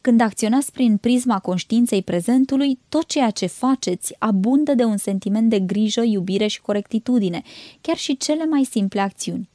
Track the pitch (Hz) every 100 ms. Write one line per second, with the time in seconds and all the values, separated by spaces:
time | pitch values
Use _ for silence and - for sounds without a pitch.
0 | - 233 226 196 220 247 277 - 254 208
1 | 240 247 254 202 - 185 - 220 240 202
2 | 190 175 170 254 262 269 277 262 _ 302
3 | 330 - 240 202 185 - 254 269 - 180
4 | - - 220 196 202 277 302 269 240 208
5 | - 196 196 208 226 214 185 196 214 208
6 | 233 208 185 190 214 202 - 208 202 220
7 | 220 247 196 175 - - - - - 339
8 | - 277 - 302 320 302 262 - 196 202
9 | 196 - - 175 214